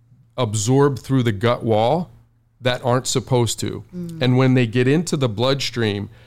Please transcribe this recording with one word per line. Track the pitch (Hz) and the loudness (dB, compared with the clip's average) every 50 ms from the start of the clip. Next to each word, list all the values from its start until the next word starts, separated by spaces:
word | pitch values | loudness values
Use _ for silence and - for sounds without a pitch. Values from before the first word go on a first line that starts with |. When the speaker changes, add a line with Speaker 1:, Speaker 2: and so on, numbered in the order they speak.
| _ _ _ - _ _ _ - | _ _ _ -20 _ _ _ -4
Speaker 1:
absorb | 127 110 104 107 101 117 131 139 143 147 135 113 | -4 -2 -2 -2 0 2 4 4 4 2 2 -2
through | - - 135 135 120 | -4 -2 0 0 0
the | 117 | 0
gut | 107 98 104 117 120 - - | -2 0 0 0 0 0 0
wall | 120 110 104 110 120 147 175 180 - - - _ _ _ _ _ _ _ - | 0 2 2 2 2 2 0 -2 -6 -10 -20 _ _ _ _ _ _ _ -6
that | 117 123 123 127 - | -4 -4 -2 -2 0
aren't | 127 120 131 120 - | 0 0 0 0 -2
supposed | - 131 107 - 131 123 120 110 - - | -2 -4 -2 0 0 2 2 0 -2 -4
to. | - 104 - 104 107 - - | -6 -8 -8 -10 -12 -14 -12
Speaker 2:
Mm. | 180 175 170 165 - | -12 -12 -10 -6 -2
Speaker 1:
And | 131 127 123 127 | 0 2 4 4
when | 131 131 127 | 4 4 4
they | 127 123 113 | 4 2 2
get | 104 127 127 127 | 0 0 2 2
into | 139 170 175 - - 151 | 2 0 0 -2 -2 -2
the | 131 120 | -2 -2
bloodstream, | 104 95 120 139 156 135 - - - 123 113 107 101 101 101 101 - - - | -2 0 0 0 0 -2 -4 -6 -4 -2 -2 0 -2 -2 -6 -10 -12 -18 -20